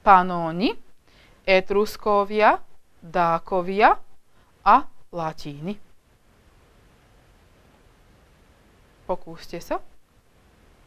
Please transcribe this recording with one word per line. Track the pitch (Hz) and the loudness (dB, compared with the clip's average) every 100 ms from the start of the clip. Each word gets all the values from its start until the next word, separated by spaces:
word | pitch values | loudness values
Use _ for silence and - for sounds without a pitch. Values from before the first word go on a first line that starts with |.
Panóni, | 226 190 180 175 165 170 240 453 - - _ - - - - | 4 6 4 -4 -6 -2 -2 -4 -12 -20 _ -20 -20 -12 2
Etruskovia, | 185 185 202 214 - 220 208 202 214 214 370 - - - - | 2 4 0 -2 -4 0 0 0 4 4 4 -4 -20 -20 -20
Dákovia | 170 180 170 165 - 190 175 196 240 359 - - - _ _ _ - | -8 -2 0 0 -2 -4 -2 4 4 4 -4 -18 -20 _ _ _ 4
a | 233 - - - | 4 4 -10 -14
Latíni. | 170 160 160 156 143 160 202 - - _ _ _ _ _ _ _ _ _ _ _ _ _ _ _ _ _ _ _ _ _ _ _ _ _ _ _ _ _ _ - | -10 -8 -10 -12 -10 -10 -10 -14 -20 _ _ _ _ _ _ _ _ _ _ _ _ _ _ _ _ _ _ _ _ _ _ _ _ _ _ _ _ _ _ -10
Pokúste | 180 - 165 - 175 | -10 -10 -18 -14 -14
sa. | - 349 - - _ _ _ _ _ _ _ _ | -8 -10 -10 -20 _ _ _ _ _ _ _ _